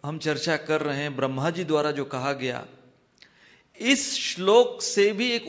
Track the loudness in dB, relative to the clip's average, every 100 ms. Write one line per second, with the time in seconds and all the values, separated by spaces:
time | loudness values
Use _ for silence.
0 | -10 -4 -2 -2 0 -2 0 0 0 -4
1 | -4 -2 -2 0 -2 -2 0 2 2 -2
2 | -4 -4 -2 -2 -4 -6 -10 -18 _ _
3 | _ _ _ _ _ _ _ -2 0 2
4 | 0 -4 -4 0 6 6 6 0 -2 2
5 | 2 2 -2 -2